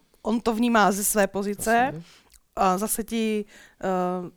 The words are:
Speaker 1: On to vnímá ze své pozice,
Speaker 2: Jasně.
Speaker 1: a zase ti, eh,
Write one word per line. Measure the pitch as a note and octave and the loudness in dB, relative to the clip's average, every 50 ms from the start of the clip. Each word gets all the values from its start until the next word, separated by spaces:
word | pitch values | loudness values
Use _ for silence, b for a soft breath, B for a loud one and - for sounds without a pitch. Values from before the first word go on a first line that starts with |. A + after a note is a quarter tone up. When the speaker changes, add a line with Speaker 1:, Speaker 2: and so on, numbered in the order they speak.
| _ _ _ _ | _ _ _ _
Speaker 1:
On | - G#3+ A3 A#3+ | -4 -2 -2 -2
to | - A#3 A3+ | 0 0 0
vnímá | G#3+ B3 A#3+ A#3 A3 G3+ F#3 | 2 2 2 4 4 4 4
ze | G3+ G3 G3+ | 4 2 -2
své | - - G#3+ G3 G3 | 0 2 2 2 2
pozice, | - F#3+ G3+ G3+ G3+ - - A3 A#3 | 0 -2 -4 -4 -4 -4 0 0 2
Speaker 2:
Jasně. | A#3 B3 C#4 D3+ E3 E3+ B B B B B B - _ _ - | 2 2 0 -2 -6 -14 B B B B B B -20 _ _ -4
Speaker 1:
a | - G3 F#3+ F#3 F#3 | 0 2 2 2 0
zase | G#3+ G#3+ - - A3 | 0 -2 -4 -4 -4
ti, | - A3+ A#3 A3 A3 G#3+ G#3 G#3 B B B B B B B | -4 -2 -2 0 0 -2 -2 -4 B B B B B B B
eh, | - F#3+ F#3 F3+ F3+ F3+ F3+ F#3 F3 E3 - | -4 -2 -2 0 0 -2 -2 -4 -6 -10 -12